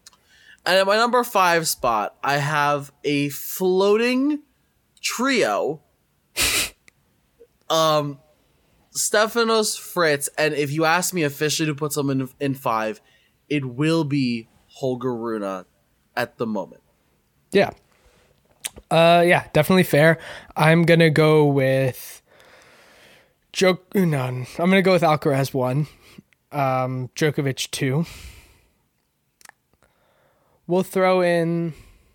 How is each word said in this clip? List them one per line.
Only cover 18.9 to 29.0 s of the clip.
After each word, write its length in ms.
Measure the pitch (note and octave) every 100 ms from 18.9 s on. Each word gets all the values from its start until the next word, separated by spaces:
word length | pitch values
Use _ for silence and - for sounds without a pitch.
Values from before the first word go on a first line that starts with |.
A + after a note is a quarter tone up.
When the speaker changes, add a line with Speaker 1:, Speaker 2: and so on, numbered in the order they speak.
| D#3 E3 F3 E3+
Speaker 2:
yeah, 220 | D#3+ -
definitely 300 | D3+ D3+ F#3
fair. 360 | E3+ C#3+ D#3+ D#3+ - - - -
I'm 280 | D#3 E3
gonna 260 | E3 E3 E3
go 340 | D3+ D#3 D#3
with 800 | D3 C#3 C3 C3 C3+ - - - _ _ - - - _ _ _ - - _ _ _
Jok-, 420 | - F#3 F3 _
no, 240 | G3+ F3 C#3+
I'm 240 | B2+ B2+ B2 -
gonna 240 | F3 F#3+
go 100 | F#3+
with 100 | F3+
Alcaraz 500 | D#3+ D3+ D#3 C3+ C#3
one, 360 | C#3 B2 C3+ D3+ - - - _ _ _
um, 580 | C#3+ C3+ C3 B2+ B2+ B2+ -
Djokovic 520 | D#3 C#3+ C#3 C3 -
two. 340 | - C3+ C#3 E3+ - - - - _ _ _ _ _